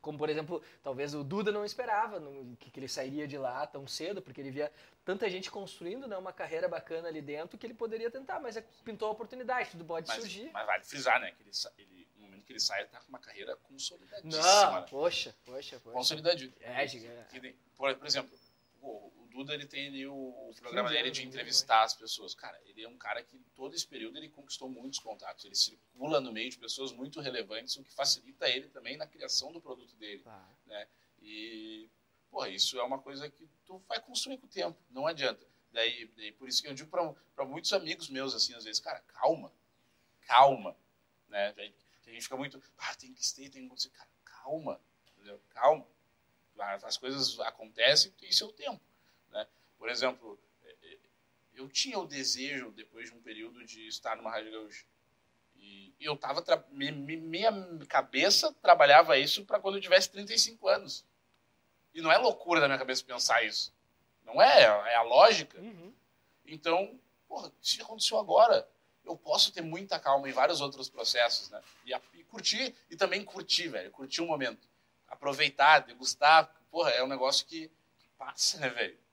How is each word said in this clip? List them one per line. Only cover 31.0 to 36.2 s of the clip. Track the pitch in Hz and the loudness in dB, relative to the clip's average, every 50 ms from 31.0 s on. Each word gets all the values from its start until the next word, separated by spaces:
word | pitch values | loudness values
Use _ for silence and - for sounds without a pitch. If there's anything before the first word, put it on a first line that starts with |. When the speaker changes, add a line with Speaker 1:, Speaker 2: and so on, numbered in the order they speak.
| _ _ _ _ | _ _ _ _
Speaker 2:
E, | 104 107 107 107 110 113 113 110 110 110 110 110 110 110 _ _ _ _ _ _ _ _ | -20 -18 -14 -14 -14 -14 -14 -14 -14 -14 -16 -18 -18 _ _ _ _ _ _ _ _ _
pô, | - - 135 | -8 -8 -6
isso | 101 95 101 - - 131 123 | -6 -2 -2 -2 -2 -2 -4
é | 120 | -4
uma | 127 135 135 | -4 -4 -8
coisa | - 139 139 139 147 151 | -8 -14 -14 -14 -14 -14
que | _ _ 160 156 _ _ _ | _ _ -20 _ _ _ _
tu | _ 185 190 _ | _ -20 -20 _
vai | _ 226 220 | _ -10 -10
construir | - - 247 - - 262 269 | -10 -8 -8 -8 -6 -6 -10
com | 254 - | -14 -14
o | - | -14
tempo, | - 196 175 175 165 _ _ _ | -8 -6 -6 -6 -8 _ _ _
não | 123 131 143 | -10 -4 -4
adianta. | 160 170 147 139 123 110 - - _ _ _ _ _ | -4 -4 -2 -4 -4 -4 -6 -16 _ _ _ _ _
Daí, | - 113 113 117 120 120 117 113 _ | -4 -2 -2 -2 -2 -6 -14 -18 _
daí | 117 | -16